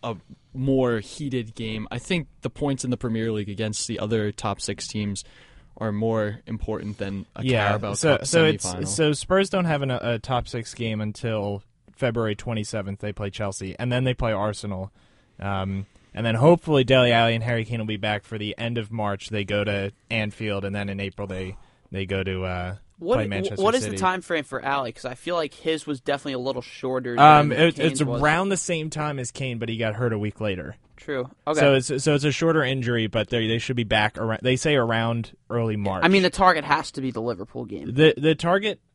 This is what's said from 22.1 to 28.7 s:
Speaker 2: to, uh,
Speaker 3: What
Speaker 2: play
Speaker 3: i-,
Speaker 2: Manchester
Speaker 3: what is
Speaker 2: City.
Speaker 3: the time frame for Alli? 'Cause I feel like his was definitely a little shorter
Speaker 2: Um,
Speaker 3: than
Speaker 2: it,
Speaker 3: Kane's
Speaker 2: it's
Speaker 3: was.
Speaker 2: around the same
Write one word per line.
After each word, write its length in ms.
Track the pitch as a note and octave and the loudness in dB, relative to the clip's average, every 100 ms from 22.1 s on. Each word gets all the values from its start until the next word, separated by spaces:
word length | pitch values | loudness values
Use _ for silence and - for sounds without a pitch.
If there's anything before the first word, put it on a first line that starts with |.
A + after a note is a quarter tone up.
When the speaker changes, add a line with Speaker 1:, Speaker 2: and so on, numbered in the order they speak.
| F#2+ | -2
Speaker 2:
to, 200 | F#2+ F#2 | -2 -2
uh, 300 | F#2 F2+ F2+ F#2+ - _ | -4 -4 -6 -8 -14 _
Speaker 3:
What 180 | E3+ B3 | -2 0
Speaker 2:
play 80 | |
Speaker 3:
i-, 40 | G#3 | 0
Speaker 2:
Manchester 340 | G3 G3 F#3+ | -2 -4 0
Speaker 3:
what 120 | G3 B3 | 2 2
is 80 | |
Speaker 2:
City. 100 | - F#3+ | 0 0
Speaker 3:
the 40 | |
time 200 | F#3 F#3 | 0 0
frame 200 | - E3 | -2 -4
for 180 | C#3+ C3+ | -4 -6
Alli? 260 | C#3 C#3 B2 | -2 -2 -4
'Cause 140 | - | -8
I 100 | B2+ | -10
feel 220 | B2 - F3 | -8 -4 -2
like 180 | D3+ | -2
his 320 | - D#3+ D#3+ - | -4 -4 -2 -4
was 140 | C#3 | -6
definitely 320 | - C#3 C#3+ | -2 -2 -2
a 60 | C3 | -4
little 220 | B2+ B2+ | -4 -4
shorter 580 | A#2+ - C3 C3 B2+ A#2+ | -8 -6 -2 -2 -2 8
Speaker 2:
Um, 300 | D3 D3+ D3 | 10 12 8
Speaker 3:
than 100 | C#3 | 4
Speaker 2:
it, 160 | E3 - | 4 4
Speaker 3:
Kane's 160 | D#3 C3+ | 0 2
Speaker 2:
it's 20 | |
Speaker 3:
was. 180 | D3 B2 | 0 2
Speaker 2:
around 280 | D3 D#3+ G3 | 2 2 2
the 80 | F#3+ | -2
same 340 | - | -2